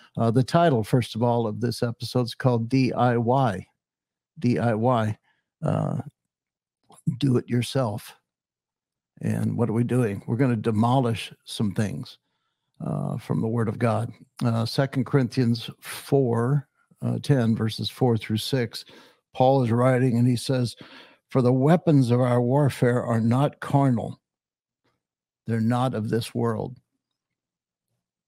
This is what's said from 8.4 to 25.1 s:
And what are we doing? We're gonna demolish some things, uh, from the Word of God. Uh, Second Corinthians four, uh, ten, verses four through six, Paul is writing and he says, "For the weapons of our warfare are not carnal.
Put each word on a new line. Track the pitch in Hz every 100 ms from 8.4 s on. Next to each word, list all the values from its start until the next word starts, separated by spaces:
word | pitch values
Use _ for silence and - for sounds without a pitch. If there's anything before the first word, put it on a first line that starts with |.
| _ _ _ _ _ _ _ _
And | 110 110 110 104
what | 104
are |
we | 110 120
doing? | 123 113 98 -
We're | 117
gonna | 131 117
demolish | 117 107 117 135 120 110 - - -
some | - 107
things, | 92 101 143 - - _ _ _ _ _ _ -
uh, | 50 50 113
from | - -
the | 110
Word | 117 113
of | 104
God. | 117 110 113 - - -
Uh, | 120 113 113
Second | - 135 139 113
Corinthians | 139 123 - 117 117 - -
four, | - - - 139 127 117 120 143 - _ _ _
uh, | 120 117
ten, | - 139 113 110
verses | 110 - 104
four | - 127 113
through | - 110
six, | - 135 113 - - - - _ _
Paul | - 131 135
is | 120
writing | 117 127 127 131 117
and | 123
he | 120
says, | - 127 120 - - - - _ _
"For | 135
the | 123
weapons | 131 139 175 - 143 120
of | 120
our | 123 123
warfare | 120 139 143 - 127 123
are | - 113
not | 113 123 151 -
carnal. | - 139 139 117 - - _ _ _ _ _ _ _ _ _